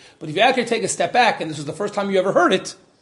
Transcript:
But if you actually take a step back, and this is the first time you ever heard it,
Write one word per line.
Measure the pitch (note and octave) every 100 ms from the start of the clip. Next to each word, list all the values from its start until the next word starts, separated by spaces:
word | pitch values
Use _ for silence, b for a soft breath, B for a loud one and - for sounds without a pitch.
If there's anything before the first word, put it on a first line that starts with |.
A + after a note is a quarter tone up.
| B B
But | D#3
if | D#3
you |
actually | A#3 B3+ A3+
take | A3+
a | F#3
step | - F3+
back, | A#3+ A3+ -
and | D#3+
this | D3+
is | D3+
the |
first | - G3+
time | G3+ G3
you | F#3+
ever | F#3+
heard | B3 E4+
it, | F#3+ - - _ _